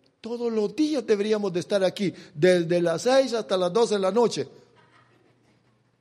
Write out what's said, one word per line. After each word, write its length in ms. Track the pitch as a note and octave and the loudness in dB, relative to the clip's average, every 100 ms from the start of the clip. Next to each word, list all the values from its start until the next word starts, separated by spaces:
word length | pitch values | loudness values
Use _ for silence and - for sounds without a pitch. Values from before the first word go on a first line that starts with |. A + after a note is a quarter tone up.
| _ _ | _ _
Todos 320 | A3 A#3+ A#3 | -10 -6 -2
los 220 | A3 G#3 | 0 -2
días 320 | G#3+ D4+ D4 A3+ | 0 -2 -2 0
deberíamos 460 | G3+ G#3+ G#3+ G3+ | 0 0 0 -2
de 80 | E3+ | -4
estar 240 | - G3+ | -2 0
aquí, 280 | F3+ F3+ F#3+ - - | 0 0 -4 -6 -14
desde 480 | D3+ F3+ F3+ E3 F3 | 2 4 4 2 0
las 200 | E3+ E3 | 0 0
seis 320 | A#3+ C4+ C4 | 2 2 2
hasta 220 | A#3+ B3 F#3 | -4 -4 -2
las 160 | F3+ | 0
doce 220 | G3+ A3+ | 0 0
de 60 | G#3 | 0
la 100 | F#3+ | 0
noche. 380 | A3 A3+ D#3 - - _ _ _ _ _ _ _ _ _ _ _ _ _ _ | 2 0 0 -8 -14 _ _ _ _ _ _ _ _ _ _ _ _ _ _